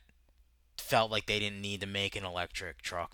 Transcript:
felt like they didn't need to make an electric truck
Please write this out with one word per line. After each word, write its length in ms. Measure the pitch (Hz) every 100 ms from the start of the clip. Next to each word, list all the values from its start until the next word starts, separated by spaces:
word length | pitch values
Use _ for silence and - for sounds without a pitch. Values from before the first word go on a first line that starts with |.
| - _ - - - _ _ -
felt 320 | - 123 113
like 140 | 107 -
they 140 | 104
didn't 220 | 104 101
need 200 | 101 101
to 60 | 98
make 280 | 98 98 104
an 100 | 95
electric 560 | 87 87 - 90 -
truck 300 | - 90 82